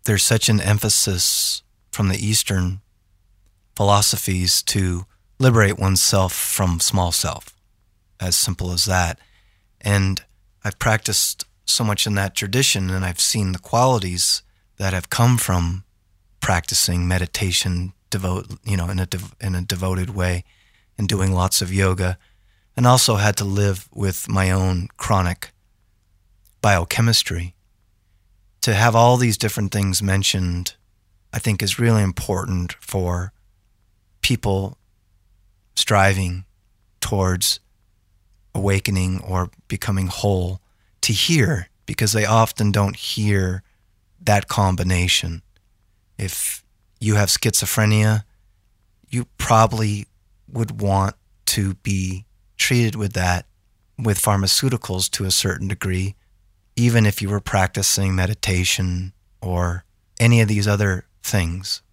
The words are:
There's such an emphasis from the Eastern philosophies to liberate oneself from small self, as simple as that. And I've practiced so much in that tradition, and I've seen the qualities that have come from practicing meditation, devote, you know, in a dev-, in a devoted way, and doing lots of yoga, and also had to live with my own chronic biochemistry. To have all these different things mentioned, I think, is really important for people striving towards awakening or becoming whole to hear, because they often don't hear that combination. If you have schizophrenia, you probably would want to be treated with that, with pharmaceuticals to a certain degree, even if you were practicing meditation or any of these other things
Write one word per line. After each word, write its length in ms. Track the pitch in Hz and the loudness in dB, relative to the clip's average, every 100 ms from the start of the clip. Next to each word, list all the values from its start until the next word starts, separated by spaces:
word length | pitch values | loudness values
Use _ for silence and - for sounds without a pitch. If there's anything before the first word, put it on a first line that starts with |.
There's 180 | - 101 | 2 2
such 280 | - 113 - | 4 2 4
an 100 | 107 | 2
emphasis 1000 | 85 104 107 - - 92 - - - - _ _ _ | 2 0 2 0 0 0 -2 -2 -2 -6 _ _ _
from 200 | - 98 | -2 0
the 80 | 92 | 0
Eastern 640 | 104 107 - 95 90 95 _ _ _ _ _ _ _ _ _ | 0 -2 0 0 0 -4 _ _ _ _ _ _ _ _ _
philosophies 880 | - 101 101 101 107 - 92 90 - | 0 4 4 4 -2 -2 0 0 0
to 420 | - 104 92 87 92 _ _ _ | 0 0 0 -2 -8 _ _ _
liberate 400 | 131 113 101 92 | 4 6 4 4
oneself 560 | 95 95 - 98 95 | 2 2 2 2 0
from 440 | - - - 92 85 | -2 -6 0 0 0
small 320 | - 98 87 | 0 0 0
self, 460 | - 78 - - _ _ _ _ _ _ _ | -2 -4 -8 -14 _ _ _ _ _ _ _
as 160 | 92 - | -4 -2
simple 340 | - 90 90 | -2 -4 -4
as 140 | 90 | -2
that. 340 | 101 92 85 82 _ _ _ _ _ _ | 0 0 0 -4 _ _ _ _ _ _
And 420 | 104 101 95 95 - _ _ _ | 0 2 2 -2 -8 _ _ _
I've 160 | 104 - | -10 -4
practiced 680 | 120 110 - 107 - - - _ | 0 0 -2 -2 -2 -6 -14 _
so 200 | - - | -4 -2
much 220 | 110 104 - | 0 0 0
in 100 | 101 | -2
that 180 | 98 | -2
tradition, 560 | - 101 117 135 101 95 | -4 -2 0 0 0 -2
and 120 | 95 | -2
I've 160 | 92 87 | -4 -2
seen 340 | - 113 95 | -2 0 -2
the 60 | 92 | -4
qualities 840 | - 117 131 123 92 87 - - _ _ _ _ | -2 2 2 2 -2 -2 -2 -2 _ _ _ _
that 160 | 98 | -4
have 160 | 92 - | -2 -4
come 300 | - 120 123 | 2 2 2
from 460 | - 90 85 90 - _ _ _ _ _ | 2 0 0 -4 -10 _ _ _ _ _
practicing 680 | - 90 - - - 90 87 | -2 -2 -2 -2 0 0 0
meditation, 840 | 90 87 - 98 87 98 87 90 - _ | 0 -2 -4 -2 -2 -2 -4 -6 -12 _
devote, 480 | 98 95 92 - - | -6 -2 -4 -6 -14
you 140 | - 98 | -4 -2
know, 140 | 87 | -2
in 80 | 95 | -2
a 80 | 90 | -2
dev-, 280 | 92 98 - | -4 -10 -10
in 140 | 101 | -4
a 80 | 90 | -4
devoted 480 | 90 90 92 92 90 | -4 -4 -2 -2 -4
way, 340 | 98 90 90 - _ _ _ _ - | -2 -2 -2 -6 _ _ _ _ -6
and 100 | 101 | -2
doing 240 | 101 95 | 0 2
lots 300 | 90 92 - | 2 2 0
of 100 | 92 | -2
yoga, 460 | 95 95 92 90 92 _ _ _ _ _ - | 2 2 2 -2 -4 _ _ _ _ _ 0
and 100 | 123 | 4
also 300 | 127 - 104 | 4 4 2
had 200 | 104 101 | 2 0
to 80 | |
live 440 | 101 98 101 92 - | -2 0 0 0 -8
with 380 | - 98 90 - | -6 -4 -4 -4
my 220 | 98 95 | 0 2
own 380 | 95 92 90 92 - | 2 0 0 -4 -8
chronic 540 | - 101 87 90 - _ _ _ _ _ _ _ _ _ _ _ | 0 0 0 -2 -10 _ _ _ _ _ _ _ _ _ _ _
biochemistry. 960 | 107 95 85 - 117 113 - 85 87 _ _ _ _ _ _ _ _ _ _ _ | 2 2 0 0 2 2 0 -4 -6 _ _ _ _ _ _ _ _ _ _ _
To 120 | - | 0
have 220 | 101 117 113 | 4 4 6
all 200 | 120 123 | 6 6
these 220 | 123 107 | 2 0
different 320 | 110 - 101 | -4 -2 -4
things 320 | 104 98 92 | 0 0 0
mentioned, 720 | 101 95 98 98 90 87 90 - _ _ _ _ _ | 0 0 0 0 -2 -2 -6 -12 _ _ _ _ _
I 60 | 113 | -6
think, 240 | 113 101 | -2 -2
is 160 | 101 - | -2 0
really 240 | 117 110 | 2 4
important 720 | 98 90 - 92 87 90 87 - | 2 -2 -4 -4 -2 -4 -4 -8
for 520 | - 98 90 87 92 _ _ _ _ _ _ _ _ _ | -6 -4 -2 -2 -6 _ _ _ _ _ _ _ _ _
people 540 | - 120 107 98 98 - _ _ _ _ _ _ _ _ _ - | -2 -2 0 -2 -4 -12 _ _ _ _ _ _ _ _ _ -6
striving 720 | - 104 98 95 92 90 95 _ _ _ _ _ | 2 4 4 4 -2 -6 -12 _ _ _ _ _
towards 600 | - 104 92 90 - - _ _ _ _ _ _ _ _ _ - | -4 0 0 0 -2 -4 _ _ _ _ _ _ _ _ _ -4
awakening 640 | 98 98 - 95 92 92 | 0 0 0 -2 -2 -4
or 300 | - 92 90 _ _ | -4 -4 -4 _ _
becoming 400 | 101 - 95 92 | -8 -4 -2 -2
whole 520 | - 101 95 90 95 _ _ _ _ | -2 0 0 -2 -6 _ _ _ _
to 100 | - | -2
hear, 560 | 104 - 165 101 131 90 _ - | 0 2 2 2 0 -6 _ -10
because 260 | - 107 | -2 0
they 120 | 110 | 0
often 480 | 104 113 113 - 107 | 2 4 2 2 0
don't 240 | 101 101 - | 2 0 -2
hear 640 | - - 104 98 92 92 _ _ _ _ _ _ | -8 -2 0 2 0 -4 _ _ _ _ _ _
that 280 | - 104 - | 0 0 0
combination. 920 | - 98 90 90 90 90 - 87 82 _ _ _ _ _ _ _ - | 0 2 2 0 0 2 0 -2 -10 _ _ _ _ _ _ _ -10
If 460 | 101 - - - _ _ _ _ | -8 -6 -8 -8 _ _ _ _
you 160 | 107 | 0
have 140 | 104 101 | 2 2
schizophrenia, 960 | - 113 - 98 - 107 107 107 107 - _ _ _ _ _ _ _ _ | 0 0 -2 -2 0 2 4 4 2 -2 _ _ _ _ _ _ _ _
you 200 | 123 120 _ | -8 -8 _
probably 720 | - 113 113 113 107 104 101 _ _ _ _ | 2 4 4 2 -2 -4 -8 _ _ _ _
would 320 | - 110 107 | -6 -6 -4
want 340 | 101 98 98 - _ _ - | 0 2 0 -4 _ _ -4
to 280 | - 98 | -2 -2
be 500 | 92 - 98 92 95 - _ _ - | -4 -4 -2 -4 -8 -14 _ _ -6
treated 400 | - 123 113 107 | 0 2 2 0
with 160 | 101 | -4
that, 340 | 92 90 90 - _ _ _ _ - | -2 0 0 -4 _ _ _ _ -4
with 240 | 113 98 | -2 0
pharmaceuticals 880 | - 98 95 - 135 123 - 95 92 | 2 2 2 0 0 -2 -4 -4 -4
to 120 | - | -4
a 60 | 95 | -2
certain 380 | 92 98 - 95 | 0 0 -2 -4
degree, 480 | 98 98 92 95 - _ _ _ _ _ - | -6 -4 -2 -4 -8 _ _ _ _ _ 0
even 280 | 120 117 | 2 4
if 160 | 107 - | 2 2
you 80 | 98 | -4
were 120 | 101 | -4
practicing 760 | - 101 95 - 98 - 98 | -2 0 0 0 -2 0 0
meditation 960 | 92 92 107 - 92 90 - 92 90 92 - _ _ | 0 -2 -2 -2 0 0 -2 -2 -2 -6 -12 _ _
or 420 | 92 90 87 87 _ _ _ - | -6 -2 -2 -4 _ _ _ 0
any 200 | 117 117 | 4 4
of 60 | 110 | 4
these 220 | 104 101 | 2 0
other 380 | 104 104 92 - _ | 2 0 -2 -6 _
things 580 | - 104 85 87 95 - _ | -4 -2 -2 -4 -8 -10 _